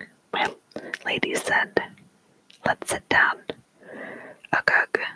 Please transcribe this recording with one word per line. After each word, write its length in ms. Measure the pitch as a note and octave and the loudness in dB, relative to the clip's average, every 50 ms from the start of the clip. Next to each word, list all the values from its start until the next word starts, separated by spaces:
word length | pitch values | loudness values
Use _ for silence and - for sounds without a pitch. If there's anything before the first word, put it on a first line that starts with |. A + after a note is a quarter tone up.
| - - _ _ _ _ | -18 -18 _ _ _ _
my 240 | - - - - - - _ _ - - - - - - - | -2 -2 -2 -2 -4 -8 _ _ -14 -12 -10 -10 -10 -6 -4
lady 300 | - - - - - - | -2 -2 -2 -2 -2 -2
said. 360 | - - - - - - - - - - - - - - - _ _ _ _ _ _ _ - - - - | -2 0 2 2 2 2 2 0 0 0 -2 -8 -18 -20 -20 _ _ _ _ _ _ _ -20 -10 -4 -2
"Let's 260 | - - - - - | -2 -2 -2 -2 -4
sit 180 | - - - - | -4 -4 -2 2
down. 360 | - - - - - - - - - - - _ _ _ - - - - - - - - - - - - - - - | 4 4 4 4 2 -2 -6 -10 -12 -12 -14 _ _ _ -18 -16 -14 -12 -12 -12 -12 -14 -14 -16 -18 -20 -4 0 0
Uggug, 500 | - - - - - - - - - - - - | 2 4 4 4 4 4 2 -2 -4 -4 -4 -8